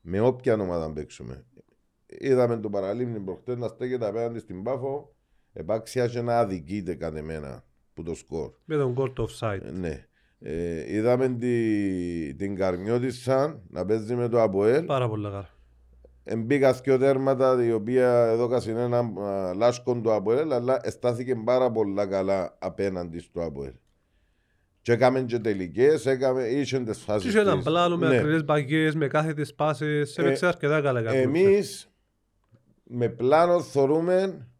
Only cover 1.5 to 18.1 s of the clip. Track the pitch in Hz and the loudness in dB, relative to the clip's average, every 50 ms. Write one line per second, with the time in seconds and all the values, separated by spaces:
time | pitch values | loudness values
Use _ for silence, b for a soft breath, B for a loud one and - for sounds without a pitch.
1.5 | _ _ _ _ _ _ _ _ _ _ _ _ - - - 135 131 127 123 117 | _ _ _ _ _ _ _ _ _ _ _ _ -16 -8 0 2 4 4 4 2
2.5 | 117 117 104 107 101 101 95 95 104 120 127 120 117 107 98 92 90 87 _ - | 0 -2 -4 -4 -4 -4 -4 -4 -4 -4 -4 -6 -6 -8 -8 -8 -10 -10 _ -8
3.5 | 127 120 120 110 110 - 123 127 127 123 117 104 98 113 117 117 117 113 - _ | -8 -6 -6 -8 -6 -6 -6 -4 -4 -2 -2 -2 -2 -2 -4 -4 -6 -8 -10 _
4.5 | 92 90 98 117 131 131 123 139 139 147 151 - _ _ _ _ _ _ _ _ | -12 -8 -6 -4 -4 -4 -4 -6 -8 -8 -10 -14 _ _ _ _ _ _ _ _
5.5 | _ 101 82 80 104 113 110 - - 127 123 120 120 120 117 120 117 117 120 101 | _ -14 -6 -4 -4 -4 -4 -6 -2 -2 -2 -2 -2 -4 -2 0 2 2 2 0
6.5 | 95 90 73 76 95 104 95 87 85 65 78 82 78 78 76 78 80 78 73 67 | -2 -8 -6 -6 -6 -6 -4 -6 -6 -6 -6 -8 -6 -8 -8 -8 -8 -8 -8 -10
7.5 | 62 60 - _ _ _ _ _ _ - 82 82 82 - - _ - 82 73 - | -12 -14 -18 _ _ _ _ _ _ -12 -8 -8 -10 -10 -10 _ -8 -8 -8 -8
8.5 | - _ _ - 156 147 139 127 123 127 135 127 127 - 117 110 - - - 110 | -12 _ _ -6 -2 -2 -2 -2 -2 -2 -4 -4 -4 -6 -8 -8 -6 -6 -6 -4
9.5 | 101 92 - 50 69 92 90 82 76 - - _ _ _ _ _ _ _ - - | -4 -6 -8 -10 -8 -6 -6 -6 -6 -8 -12 _ _ _ _ _ _ _ -12 -8
10.5 | 76 85 85 87 85 80 71 - 85 107 110 120 123 123 131 131 127 120 120 123 | -6 -4 -4 -4 -4 -6 -6 -4 -4 0 2 2 2 2 2 0 -2 -2 -2 0
11.5 | 120 120 113 110 107 104 101 98 95 92 87 87 85 85 80 71 67 73 98 98 | 0 0 2 0 0 0 0 -2 -2 -2 -4 -4 -4 -6 -6 -8 -8 -8 -6 -6
12.5 | 101 90 95 95 90 87 92 104 117 120 123 131 120 - - 127 131 131 139 156 | -4 -2 -2 -2 -2 -2 -2 -2 -2 0 -2 -4 -6 -6 -2 0 0 2 0 -2
13.5 | 156 117 95 87 - 80 92 95 110 113 107 104 123 120 120 117 113 120 113 107 | -4 -10 -18 -12 -8 -6 -2 0 0 -2 0 -2 -2 -2 -2 2 4 4 4 4
14.5 | 95 98 101 110 120 147 165 156 147 131 127 117 107 107 104 104 98 98 98 - | 4 4 4 4 4 2 2 0 -2 0 0 -2 -2 -4 -6 -6 -8 -8 -10 -12
15.5 | _ _ _ _ _ _ _ _ _ _ _ - _ _ _ - 110 113 113 113 | _ _ _ _ _ _ _ _ _ _ _ -20 _ _ _ -6 -6 -4 0 0
16.5 | 139 143 131 131 127 127 - 135 131 127 131 139 139 131 135 135 135 123 131 131 | 2 4 4 4 4 2 2 2 2 4 4 4 2 2 2 0 2 2 4 2
17.5 | 127 127 120 117 117 110 104 113 127 127 127 123 | 4 4 2 2 2 0 0 0 2 4 4 6